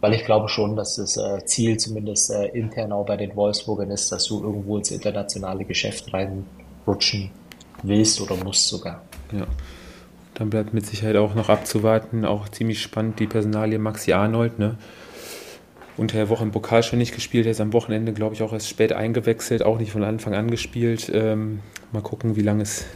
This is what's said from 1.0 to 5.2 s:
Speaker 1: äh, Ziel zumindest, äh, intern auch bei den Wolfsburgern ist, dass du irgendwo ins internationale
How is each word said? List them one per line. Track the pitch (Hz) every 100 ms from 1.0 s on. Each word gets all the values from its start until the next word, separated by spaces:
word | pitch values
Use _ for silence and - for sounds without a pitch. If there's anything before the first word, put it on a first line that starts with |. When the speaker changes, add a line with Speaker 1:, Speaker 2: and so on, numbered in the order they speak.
| 98 -
Speaker 1:
äh, | 101 98
Ziel | - - 113 110
zumindest, | 110 110 104 101 -
äh, | 107 101
intern | 120 110 - 107
auch | 101 101
bei | 101
den | 101 101
Wolfsburgern | 104 104 - 104 98
ist, | 101 -
dass | 95
du | - 107
irgendwo | 101 104 98 104
ins | 104
internationale | 98 104 101